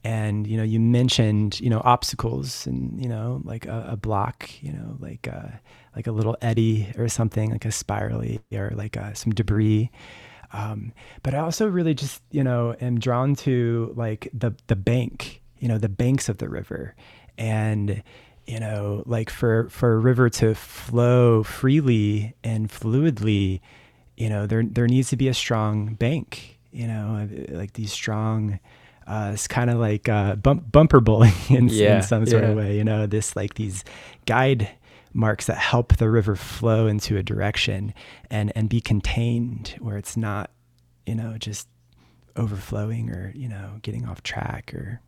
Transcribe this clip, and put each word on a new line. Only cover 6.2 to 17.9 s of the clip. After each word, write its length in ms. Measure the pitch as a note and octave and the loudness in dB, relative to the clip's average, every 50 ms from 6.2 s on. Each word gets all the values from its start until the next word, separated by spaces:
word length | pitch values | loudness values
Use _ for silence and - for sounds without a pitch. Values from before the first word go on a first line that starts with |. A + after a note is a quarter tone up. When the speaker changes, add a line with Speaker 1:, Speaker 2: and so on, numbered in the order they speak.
| A2 A2 A#2 - | 0 0 -2 -2
Speaker 1:
eddy 500 | - A2+ A2+ A2+ A2+ A2 A2 A2 G#2 G2+ A2 | -2 0 2 4 4 4 2 2 -2 -4 -4
or 120 | - A#2+ A2+ | -4 -4 -2
something, 420 | - - A2+ G#2+ - A#2 G#2+ A2 | 0 0 -2 0 0 -2 -2 -2
like 140 | A2+ A2 - | -4 -4 -4
a 60 | A2 | -4
spirally 680 | G#2+ - - - G2+ G#2 G#2 G#2+ A2+ A2+ A#2 A#2+ A2+ A2 - _ G#2+ | -6 -6 -6 -6 -4 -4 -4 -4 -4 -4 -4 -4 -6 -8 -8 _ -8
or 180 | G#2 G2+ G#2 A#2 | -6 -6 -6 -6
like, 200 | G#2+ G#2 G#2+ - | -8 -8 -8 -8
uh, 180 | G#2+ G2+ G#2 G#2 | -8 -10 -8 -10
some 200 | - - A2+ G#2 | -6 -4 -2 -2
debris. 580 | G#2+ A2 F#2+ G2 G#2+ A2 G#2+ G#2+ G#2+ A#2 B2 _ - - - - - - - - - - _ - | 0 0 0 2 2 4 4 4 2 2 -2 _ -14 -20 -20 -20 -20 -20 -20 -20 -20 -20 _ -10
Um, 400 | G2 G#2 G#2+ G#2+ G#2 G2+ A2+ - - - - - - | -10 -8 -8 -8 -8 -10 -12 -14 -18 -20 -20 -20 -6
but 120 | - C3+ B2+ | -4 -2 -2
I 60 | C#3+ | 0
also 280 | D#3 E3 E3 - A3 | -2 -2 0 0 0
really 260 | G#3+ F3+ F3+ E3+ E3 D3+ | 2 2 2 2 2 0
just, 280 | B2+ C#3+ C3+ - - _ _ | 0 -2 -8 -8 -12 _ _
you 120 | - C#3+ C3+ | 0 0 2
know, 320 | B2+ B2 A#2+ A#2+ A#2 A#2 - | 2 2 2 0 0 -2 -4
am 160 | C3 B2 A#2+ A#2 | -2 -2 0 0
drawn 360 | A2 B2+ A#2+ B2 C3 C#3+ C#3+ | 0 0 0 2 2 2 0
to, 560 | - - C#3+ B2+ B2 A#2+ A#2 A#2 A#2 A2+ A#2 - | 0 0 0 2 2 2 2 0 0 -2 -4 -4
like, 340 | A#2+ A#2 A2 A2 - - - - | -6 -4 -4 -6 -6 -10 -12 -6
the, 220 | A2 B2+ A#2 - - _ | -4 -2 -2 -4 -6 _
the 80 | - A2+ | -2 -2
bank, 680 | G2 F#2+ A2+ A#2 B2+ A#2 - - - - - - - - - _ _ | 0 2 0 0 0 0 -4 -8 -12 -14 -16 -16 -20 -20 -20 _ _
you 80 | - | -2
know, 100 | A#2+ A2+ | -2 0
the 120 | G#2+ A2 G#2 | 0 0 -2
banks 400 | G2 - A#2+ B2 C3+ C3+ - - | -2 0 2 2 2 2 0 -4
of 80 | G#2 | -4
the 120 | - - - | -4 -6 -8
river. 460 | - - - - - - - - - - - - - - _ - _ | -6 -8 -8 -8 -10 -10 -10 -12 -14 -20 -20 -20 -20 -20 _ -20 _
And, 640 | - A2+ A2 A2 G#2+ G#2+ G#2+ G#2+ G#2+ G2+ G2+ | -6 -4 -2 0 0 0 0 0 0 0 -2